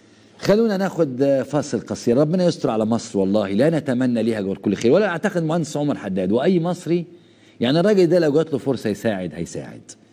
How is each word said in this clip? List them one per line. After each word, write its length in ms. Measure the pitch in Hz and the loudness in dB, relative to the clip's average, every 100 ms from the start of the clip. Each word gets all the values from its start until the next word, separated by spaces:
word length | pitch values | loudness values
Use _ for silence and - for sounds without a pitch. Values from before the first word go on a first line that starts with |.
| _ _ _ - | _ _ _ -6
خلونا 380 | - 208 233 190 | 0 2 2 0
ناخد 680 | 190 - 156 123 139 135 123 | -2 -2 -2 0 2 2 0
فاصل 320 | 147 - 110 | -4 -2 -4
قصير. 380 | - 101 - 120 | -6 -4 0 2
ربنا 280 | 151 185 175 | 2 2 0
يستر 240 | - 135 | 0 -2
على 160 | 110 110 | 0 0
مصر، 340 | 113 - 101 | 0 -2 -2
والله 320 | 95 104 98 | 2 0 0
لا 160 | 98 147 | 2 2
نتمنى 540 | 160 135 123 131 117 | 2 -2 -2 0 0
ليها 300 | 110 110 98 | 0 -2 -4
كل 220 | 95 107 95 | -4 -2 0
خير، 160 | 117 | 4
ولا 160 | 165 208 | 4 2
أعتقد 360 | 165 202 175 | 0 -2 -2
مهندس 340 | 160 170 147 143 | -2 -2 -2 -4
عمر 200 | 147 - | -4 -4
حداد 340 | 104 95 92 | -4 -4 0
وأي 280 | 113 160 185 | 0 2 2
مصري، 460 | 170 175 151 175 165 - _ _ _ - | 0 -4 -4 -4 -4 -16 _ _ _ -4
يعني 180 | 117 156 | 0 2
الراجل 280 | 196 202 170 | 4 4 4
ده 120 | 180 | 4
لو 120 | 156 | 4
جات 200 | 143 160 | 2 0
له 40 | 139 | -2
فرصة 300 | 135 120 110 | -2 -2 -2
يساعد 440 | 95 113 98 90 - | -2 -2 -2 -6 -8
هيساعد، 460 | 82 78 71 58 - - _ | -10 -10 -12 -16 -20 -20 _